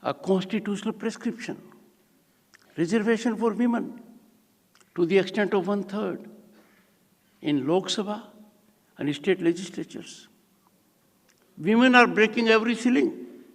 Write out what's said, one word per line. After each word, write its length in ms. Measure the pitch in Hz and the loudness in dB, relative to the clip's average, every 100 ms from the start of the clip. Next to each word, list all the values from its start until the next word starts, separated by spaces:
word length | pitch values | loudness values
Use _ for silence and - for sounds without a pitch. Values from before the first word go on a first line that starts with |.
a 120 | - | -6
constitutional 760 | 135 - 190 185 220 208 202 220 | -6 0 0 0 -4 -4 -6 -6
prescription 680 | 220 220 220 247 - - - - - _ _ _ _ _ _ _ _ _ - | -6 -6 -6 -8 -8 -10 -12 -14 -20 _ _ _ _ _ _ _ _ _ -4
Reservation 600 | 160 220 208 226 240 214 | 0 0 2 0 0 0
for 160 | 226 | -2
women 480 | 220 240 233 - - - - _ _ _ _ _ _ _ | 0 0 0 -4 -12 -20 -20 _ _ _ _ _ _ _
to 120 | - 175 | -2 2
the 120 | 190 | 2
extent 360 | 185 190 202 | 2 -2 0
of 120 | 208 175 | 0 0
one-third 640 | 208 196 202 202 - - - - - _ _ _ _ _ _ _ _ | -4 -4 -6 -6 -8 -12 -20 -20 -20 _ _ _ _ _ _ _ _
in 260 | 151 147 127 | -2 -2 2
Lok 180 | 180 | 0
Sabha 380 | 185 - 202 208 233 - - _ _ _ _ _ | 0 -6 -4 -6 -12 -20 -20 _ _ _ _ _
and 160 | 139 | -6
state 260 | 147 151 190 | -4 0 0
legislatures. 880 | 165 170 190 - 165 - - - - _ _ _ _ _ _ _ _ _ _ _ _ - | 2 -2 -6 -12 -12 -12 -16 -20 -20 _ _ _ _ _ _ _ _ _ _ _ _ -8
Women 380 | 151 220 254 | 2 4 6
are 120 | 247 226 | 8 6
breaking 420 | 175 214 214 226 | 4 2 2 4
every 260 | 220 226 | 4 4
ceiling 520 | 233 247 254 123 - - - - | -2 2 2 0 -2 -14 -18 -20